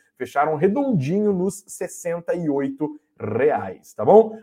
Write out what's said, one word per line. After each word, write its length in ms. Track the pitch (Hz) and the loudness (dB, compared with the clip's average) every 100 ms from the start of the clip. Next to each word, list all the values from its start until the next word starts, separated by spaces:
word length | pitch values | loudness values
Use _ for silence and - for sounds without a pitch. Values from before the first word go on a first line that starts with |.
| _ - | _ -12
fecharam 380 | 127 139 147 151 | -6 0 0 2
redondinho 760 | 185 226 277 202 131 190 208 | 0 0 0 0 0 0 0
nos 320 | 190 185 - - | 0 -2 -6 -12
sessenta 680 | - 180 - 170 170 170 175 | -10 -10 -8 -8 -6 -4 -4
e 140 | 160 | -2
oito 500 | 139 135 135 151 - _ - | -2 -2 -4 -6 -8 _ -12
reais, 760 | 107 113 139 104 98 90 - - | -6 0 0 0 -4 -12 -14 -2
tá 100 | 110 | 6
bom? 320 | 202 220 - | 6 6 0